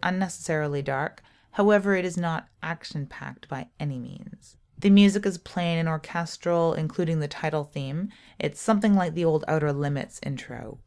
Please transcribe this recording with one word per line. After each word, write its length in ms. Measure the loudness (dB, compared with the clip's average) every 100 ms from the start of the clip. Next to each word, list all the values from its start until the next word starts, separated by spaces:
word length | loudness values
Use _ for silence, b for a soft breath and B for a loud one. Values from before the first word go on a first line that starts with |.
unnecessarily 800 | -2 -2 -2 -4 -4 -2 0 -2
dark. 380 | -2 -2 -4 -8 b b b
However, 440 | 2 4 4 4 0
it 80 |
is 120 | 0 -2
not 300 | -2 -4 -8 _
action-packed 840 | -8 -8 -8 -8 -8 -10 -14 -14 -12
by 220 | -12 -12 -8
any 180 | -6 -6
means. 580 | -10 -14 -16 -18 -20 _ _ 0
The 120 | 6
music 360 | 8 8 6 -2
is 120 | -4
plain 400 | -8 -4 -2 0
and 100 | 0
orchestral, 880 | -2 -4 -6 -6 -4 0 2 2
including 440 | 0 -2 -2 0 0
the 80 | -2
title 380 | -4 -2 -2
theme. 460 | -4 -6 -6 -6 -8 B B B
It's 220 | -6 -2
something 340 | 0 2 4
like 200 | 4 4
the 100 | 0
old 200 | 2 2 2
Outer 240 | 0 0
Limits 480 | 0 -2 -2 -6 -8
intro, 560 | -8 -8 -10 -12 -12 -16